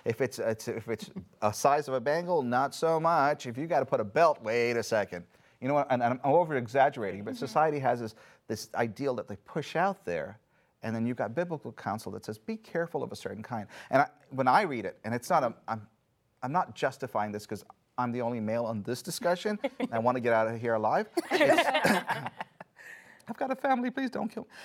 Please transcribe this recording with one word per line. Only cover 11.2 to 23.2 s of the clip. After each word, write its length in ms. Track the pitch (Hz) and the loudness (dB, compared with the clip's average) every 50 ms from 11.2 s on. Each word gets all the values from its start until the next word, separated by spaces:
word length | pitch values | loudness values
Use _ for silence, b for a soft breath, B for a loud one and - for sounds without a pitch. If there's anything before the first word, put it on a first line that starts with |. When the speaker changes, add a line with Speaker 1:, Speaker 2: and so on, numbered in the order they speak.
| 127 101 117 | -4 -4 -4
Speaker 1:
biblical 380 | 165 175 175 165 147 - 123 - | -4 -4 -4 -6 -8 -10 -12 -14
counsel 400 | - - - 98 110 - 98 98 | -8 -6 -6 -6 -6 -6 -8 -10
that 120 | 95 - | -10 -10
says, 120 | - 107 - | -10 -10 -10
"Be 200 | _ - 220 220 | _ -10 -12 -12
careful 440 | - - - 170 170 165 - 147 - | -10 -6 -4 -4 -4 -4 -4 -6 -6
of 80 | - | -6
a 60 | - | -8
certain 260 | - - - 98 104 110 | -10 -10 -10 -10 -10 -10
kind." 240 | - 123 110 101 B B B B B | -8 -8 -8 -8 B B B B B
And 120 | - 135 143 | 2 2 2
I, 40 | - - _ _ _ | 2 -2 _ _ _
when 160 | - 127 131 127 | -4 0 4 6
I 140 | 127 190 214 | 6 6 4
read 220 | 175 139 117 101 | 2 0 -4 -4
it, 160 | 90 - - - | -6 -8 -8 -6
and 120 | 110 117 | -4 -4
it's 160 | 120 - - | -4 0 2
not 120 | 185 160 135 | 2 2 2
a, 120 | 117 - - _ | 0 -2 -6 _
I'm, 220 | - 113 113 104 - _ _ _ _ _ _ _ _ _ _ - | -8 -8 -8 -8 -12 _ _ _ _ _ _ _ _ _ _ -6
I'm 100 | 127 147 | -2 -2
not 220 | 180 170 - 117 | -2 -2 -2 -4
justifying 580 | - - 135 127 - - 123 - 113 104 107 104 | -4 -4 -4 -2 -4 -8 -4 -4 -2 -2 -2 -4
this 140 | 104 - | -8 -8
'cause 180 | - 110 98 - - - _ _ _ _ - | -8 -10 -10 -10 -14 -20 _ _ _ _ -4
I'm 140 | 123 120 117 | -4 -2 -2
the 80 | 123 | -2
only 180 | 120 117 123 117 | -4 -4 -4 -4
male 280 | 107 107 113 117 117 | -2 -2 -2 -2 -2
on 160 | 110 117 107 98 | -2 -4 -4 -4
this 180 | - 123 123 - | -4 -6 -6 -6
discussion, 560 | - 170 - - 175 180 180 - 214 214 202 - 269 | -8 -8 -2 0 0 0 0 0 -4 -4 -4 -4 -6
Speaker 2:
<laughs> 100 | - - | -6 -6
Speaker 1:
and 120 | - - - | -6 -4 -2
I 60 | 113 | 0
wanna 220 | 113 123 123 127 | 2 2 2 2
get 140 | 117 120 117 | 2 4 4
out 120 | 110 110 | 4 4
of 140 | 113 117 113 | 2 0 -2
here 140 | 117 120 113 | -2 0 0
alive. 340 | 110 107 107 135 180 214 - - 339 - - | 2 2 2 2 0 0 -2 -4 -6 -2 0
It's, 1000 | - 349 302 269 320 339 302 - - 311 - - 208 180 - - - - - - - | 2 4 6 6 6 6 4 2 2 2 2 2 2 2 0 -2 -4 -6 -6 -8 -10
<coughs> 60 | - - - _ - - - B B B B B B B B B B | -12 -14 -14 _ -20 -20 -20 B B B B B B B B B B